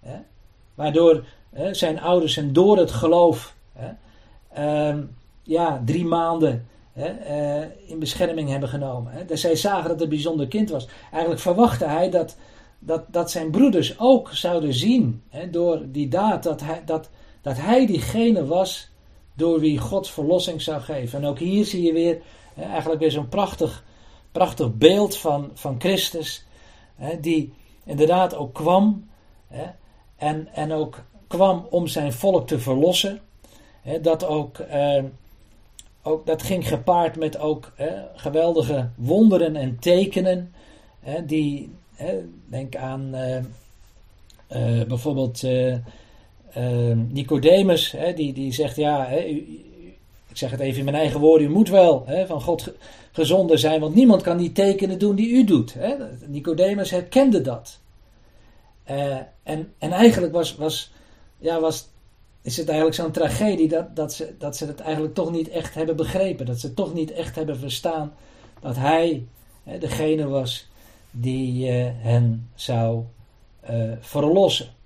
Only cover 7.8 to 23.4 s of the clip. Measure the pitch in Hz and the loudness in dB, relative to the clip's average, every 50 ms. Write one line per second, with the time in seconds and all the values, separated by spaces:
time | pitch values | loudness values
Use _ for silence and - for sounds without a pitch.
7.8 | - - 156 160 156 131 - - 180 165 165 160 151 139 135 139 139 131 123 143 | -20 -14 -10 -8 -8 -6 -2 -2 -2 -2 -2 -4 -4 -4 -4 -4 -4 -6 -6 -6
8.8 | 139 135 123 123 120 120 123 147 180 - 165 160 - 175 165 156 - 202 202 185 | -8 -8 -8 -8 -10 -10 -12 -14 -10 -8 -8 -2 0 0 0 2 2 0 0 0
9.8 | 160 170 165 151 165 156 151 151 143 170 165 156 139 123 - 208 214 - 160 139 | 0 -2 -2 -2 -2 -2 -2 -2 -2 -2 -2 -2 -4 -2 0 -2 0 0 -2 -6
10.8 | 120 - - - - - - 156 165 170 165 - - 185 175 190 240 233 - - | -8 -10 -18 -20 -20 -10 -6 -4 -2 -2 -2 -2 0 0 4 4 4 4 4 0
11.8 | 180 156 147 160 180 185 180 180 160 160 - - - - - - - - _ _ | -2 -2 0 0 0 2 2 0 -2 -2 -8 -20 -20 -20 -20 -20 -20 -20 _ _
12.8 | - 151 160 160 160 - - - - 123 - 175 160 160 151 190 262 285 202 175 | -6 -4 -4 -4 -4 -4 -4 -4 -4 -2 -4 -6 -6 -2 2 4 4 6 6 2
13.8 | 139 - - - 220 254 269 240 - - - - - 175 175 170 151 147 131 120 | 0 0 -4 0 4 6 6 6 4 -2 -10 -6 -4 -2 -2 0 -2 -2 -2 -2
14.8 | 147 208 247 262 190 123 110 - - - - 139 175 180 165 170 175 175 165 160 | 0 2 2 2 2 0 -2 -6 -12 -16 -16 -14 -12 -8 -4 -2 0 0 0 -2
15.8 | 151 135 131 147 147 135 127 180 202 220 202 - - 170 151 - 139 151 160 165 | -4 -8 -6 -6 -6 -2 -2 0 0 0 0 -2 -2 -4 -6 -6 -6 -10 -10 -10
16.8 | - - 160 160 156 - - - - - - _ _ 139 131 123 147 190 233 254 | -6 -6 -6 -6 -6 -10 -20 -20 -20 -20 -20 _ _ -8 -6 -6 0 2 4 4
17.8 | 269 226 190 151 113 - - 220 233 233 226 185 147 135 160 180 190 185 - - | 4 4 2 -2 -2 -2 -2 0 2 2 2 2 0 0 0 0 0 -2 -4 -12
18.8 | - - - _ _ _ - - - - _ - 160 170 165 160 151 156 147 131 | -14 -20 -20 _ _ _ -20 -20 -20 -20 _ -2 0 0 2 2 2 0 0 -2
19.8 | 120 117 196 196 - - - - 147 147 175 180 175 - 170 156 - - 156 147 | -4 -4 -4 -4 -4 -6 -8 -6 0 0 0 0 0 -2 -8 -8 -6 -6 -8 -8
20.8 | - - 156 139 123 117 123 143 143 143 131 123 170 175 190 208 208 208 - 185 | -8 -8 -8 -8 -8 -8 -8 -6 -4 -4 -4 -4 -4 -2 0 0 0 0 -2 0
21.8 | 175 170 160 165 165 170 165 165 - - - - - - - - 156 175 196 165 | 0 0 2 2 2 0 0 -2 -6 -20 -20 -20 -20 -20 -16 -14 -12 -6 -6 -6
22.8 | 139 160 165 156 160 160 147 151 143 123 - 190 | -2 -2 -2 2 2 0 0 0 -6 -4 -2 -2